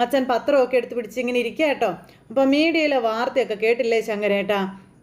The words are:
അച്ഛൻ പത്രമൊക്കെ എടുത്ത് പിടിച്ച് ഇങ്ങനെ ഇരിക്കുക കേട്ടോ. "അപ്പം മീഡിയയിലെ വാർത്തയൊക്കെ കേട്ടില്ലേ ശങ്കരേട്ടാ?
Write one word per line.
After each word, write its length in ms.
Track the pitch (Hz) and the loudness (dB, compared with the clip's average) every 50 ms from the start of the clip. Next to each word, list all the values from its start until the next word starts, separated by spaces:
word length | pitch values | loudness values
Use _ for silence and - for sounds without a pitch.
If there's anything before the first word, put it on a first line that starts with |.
അച്ഛൻ 240 | 240 240 277 269 254 254 | -2 0 0 0 0 2
പത്രമൊക്കെ 480 | 247 226 226 - 285 269 247 247 262 247 | 0 0 0 2 2 2 2 2 2 0
എടുത്ത് 180 | 233 - - | -2 -2 -4
പിടിച്ച് 240 | 240 226 202 - 254 | -6 -8 -6 -6 -6
ഇങ്ങനെ 200 | 240 240 247 247 | -4 -2 0 -2
ഇരിക്കുക 260 | 233 233 - - 311 | -2 -2 -2 0 0
കേട്ടോ. 240 | 294 269 - 233 196 170 - - - - - _ - | 0 0 0 -2 -2 -2 -4 -12 -20 -20 -20 _ -6
"അപ്പം 200 | 220 269 269 269 | 0 2 2 4
മീഡിയയിലെ 480 | 277 294 311 339 320 330 302 294 277 254 | 4 4 2 2 2 2 2 2 0 0
വാർത്തയൊക്കെ 560 | 226 226 220 226 247 262 247 262 226 196 214 | 0 0 -2 -2 -2 -2 0 0 0 0 -2
കേട്ടില്ലേ 480 | 196 214 220 240 233 254 226 226 226 | -2 0 0 2 2 2 0 0 0
ശങ്കരേട്ടാ? 760 | 214 220 208 202 214 202 202 202 190 196 208 196 190 190 190 - - - - _ | 0 -2 -4 -2 0 0 0 0 0 0 0 0 -2 -4 -6 -12 -20 -20 -20 _